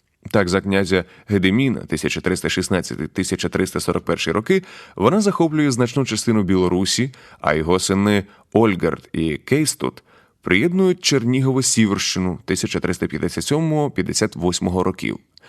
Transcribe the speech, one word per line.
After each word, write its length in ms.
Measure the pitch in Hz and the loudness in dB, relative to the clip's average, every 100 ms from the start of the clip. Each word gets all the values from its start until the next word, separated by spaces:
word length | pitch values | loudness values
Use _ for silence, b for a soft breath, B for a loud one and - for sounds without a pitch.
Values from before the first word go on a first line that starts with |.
| _ _ - | _ _ -2
Так, 180 | 110 90 | 0 2
за 120 | 95 | 0
князя 440 | 98 98 92 92 82 B B | 2 0 2 0 0 B B
Гедеміна 540 | 101 92 107 135 92 | 2 4 2 2 -2
тисяча 400 | - 78 73 80 | -4 -4 -2 -2
триста 280 | 90 90 - | -2 -2 -2
шістнадцятий, 580 | - 90 92 - - 78 | -2 0 -2 -2 -8 -8
тисяча 420 | - 92 95 87 | -4 -4 -2 -4
триста 320 | - 92 87 | -2 -2 -2
сорок 240 | - 87 | -2 -4
перший 280 | - 85 - | -2 -4 0
роки 300 | 80 120 190 185 B B - | 0 2 0 0 B B 0
вона 240 | 107 196 | 2 4
захоплює 500 | 202 - 165 151 147 | 2 2 0 2 2
значну 340 | 117 120 139 | 2 0 0
частину 380 | 131 110 - 110 | -2 -2 0 2
Білорусі, 720 | 92 95 90 90 95 - 131 B B B | 2 2 2 2 0 -2 -4 B B B
а 140 | - | -2
його 240 | 78 78 92 | 0 2 0
сини 460 | - 95 101 104 92 b b | 2 2 2 2 -2 b b
Ольгард 560 | 104 113 92 82 - - | 2 4 2 -2 -4 -8
і 240 | 78 80 71 | -4 -4 -4
Кейстут 680 | - 139 151 - 65 - b b b b | -2 -2 0 -4 -6 -8 b b b b
приєднують 580 | - 92 165 185 190 180 | 0 2 2 2 2 2
Чернігово-Сіверщину 1400 | - 139 113 131 135 131 123 - 107 98 - - 92 85 | 0 0 2 0 2 0 0 2 2 2 -2 -2 -2 -4
тисяча 360 | - 92 - 87 | -4 -4 -2 -4
триста 260 | - 87 87 | -4 -4 -4
п'ятдесят 380 | 78 87 85 | -4 -6 -4
сьомого 460 | - 147 165 151 143 | -2 -2 0 0 -2
п'ятдесят 460 | - 90 - 107 - | -2 -4 -2 -2 -2
восьмого 480 | 87 87 92 90 | -2 -2 -2 0
років, 340 | 92 92 55 50 _ _ | -2 -2 -8 -8 _ _